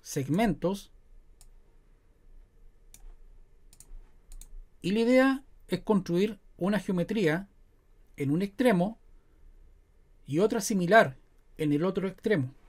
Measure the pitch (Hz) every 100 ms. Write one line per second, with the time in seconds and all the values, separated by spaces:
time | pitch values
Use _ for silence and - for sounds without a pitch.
0 | - - 131 165 226 143 170 196 - -
1 | - - - - - - - - _ -
2 | _ _ - - - _ - - - -
3 | - - - - - - - - - -
4 | - - - - - - - - 170 208
5 | 226 254 269 269 - - - 180 - 208
6 | 190 175 214 208 - - 180 202 196 185
7 | 170 220 170 165 196 - - _ _ -
8 | - - 139 156 196 - 247 190 180 226
9 | - - _ - - - - - _ _
10 | _ _ - 147 214 233 202 196 170 220
11 | 147 - _ _ _ - 151 147 180 185
12 | 185 185 220 196 127 -